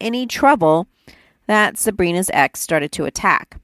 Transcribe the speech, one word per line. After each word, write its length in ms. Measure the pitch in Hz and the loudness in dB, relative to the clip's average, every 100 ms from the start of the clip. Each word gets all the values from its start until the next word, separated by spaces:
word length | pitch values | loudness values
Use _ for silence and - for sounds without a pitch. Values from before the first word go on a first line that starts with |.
any 240 | 226 247 247 | -4 -4 -6
trouble 640 | - 277 262 160 160 - _ _ - _ _ - | 0 2 4 4 2 0 _ _ -20 _ _ -2
that 320 | 214 208 - | 0 0 -2
Sabrina's 540 | 220 202 175 175 190 | -4 0 0 0 0
ex 240 | - 135 - | 0 0 -2
started 320 | - 160 147 | -4 -2 -2
to 120 | - | -4
attack. 560 | 147 - 196 156 - - | -6 -2 0 0 -2 -20